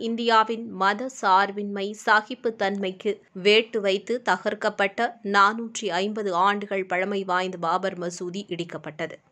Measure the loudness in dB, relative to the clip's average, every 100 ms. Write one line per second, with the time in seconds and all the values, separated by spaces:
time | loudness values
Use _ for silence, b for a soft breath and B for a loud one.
0 | -4 -2 4 4 4 0 -6 0 0 0
1 | -4 -2 4 4 4 -2 -6 -4 -6 -4
2 | 2 2 2 -6 -4 -2 -2 -2 -4 -4
3 | -4 -4 b -2 4 4 4 -2 0 0
4 | 0 -4 0 0 0 -2 -2 0 -2 0
5 | -4 -4 0 6 6 4 -8 -6 -2 -2
6 | -2 -2 -2 2 2 2 -2 -4 -2 -2
7 | -2 -2 -2 -2 -2 -4 -2 0 -2 -4
8 | -8 -6 -8 -8 -8 -8 -8 -10 -12 -10
9 | -10 -10 _